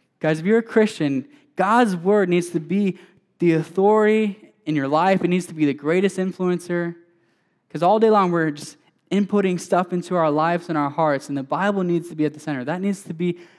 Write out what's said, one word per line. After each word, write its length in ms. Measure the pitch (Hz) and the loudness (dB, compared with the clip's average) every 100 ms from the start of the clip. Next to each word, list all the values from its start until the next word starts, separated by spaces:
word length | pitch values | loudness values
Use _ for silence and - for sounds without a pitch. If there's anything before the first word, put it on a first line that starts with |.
| _ _ | _ _
guys, 180 | 156 160 | -2 0
if 80 | 175 | 2
you're 120 | 226 | 2
a 40 | |
Christian, 640 | 226 226 214 - 147 135 - _ _ - | 2 2 2 2 -2 -2 -6 _ _ -4
God's 400 | 185 233 240 180 | 2 4 2 0
word 320 | 175 208 185 | 2 2 4
needs 220 | 175 175 | 0 0
to 100 | 170 | -4
be 360 | 151 196 196 180 - _ _ - | -2 0 0 -2 -10 _ _ 0
the 140 | 170 | 2
authority 880 | 160 160 - 196 214 214 220 214 196 - _ - | 2 0 2 4 4 4 2 0 -4 -16 _ -4
in 100 | 151 | -2
your 100 | 135 | 0
life. 380 | 151 185 190 | 2 2 2
It 40 | 170 | 2
needs 180 | 180 175 | -2 -4
to 80 | |
be 100 | 160 | -2
the 80 | 147 | -2
greatest 460 | 139 143 180 196 190 | 0 0 0 0 -2
influencer. 760 | 190 180 180 175 - 175 170 170 _ _ _ _ _ _ _ | -6 -4 -4 -4 -4 -4 -4 -8 _ _ _ _ _ _ _
'Cause 120 | 156 | -2
all 160 | 170 220 | 0 2
day 120 | 220 | 4
long 200 | 214 185 | 4 2
we're 200 | 170 156 | 0 -2
just 260 | 147 - - _ _ - | -4 -12 -18 _ _ -4
inputting 480 | 190 196 208 190 180 | -2 0 0 0 -2
stuff 360 | - 175 175 | 0 0 0
into 200 | 180 170 | -4 -2
our 160 | 180 160 | 0 0
lives 380 | 147 160 175 170 | 2 0 -2 -4
and 80 | 156 | -4
our 140 | 143 | -4
hearts, 400 | 147 156 139 143 | -2 0 -2 -4
and 80 | 139 | -8
the 40 | |
Bible 400 | 135 147 202 196 | -6 -2 -2 -2
needs 280 | 180 170 170 | 0 -2 -4
to 40 | |
be 120 | 156 151 | -4 -4
at 80 | |
the 60 | 151 | -4
center. 240 | - 139 | -8 -8
That 180 | 127 180 | -6 -4
needs 200 | 196 190 | -4 -6
to 100 | - | -8
be 240 | 160 175 175 - | -6 -4 -6 -10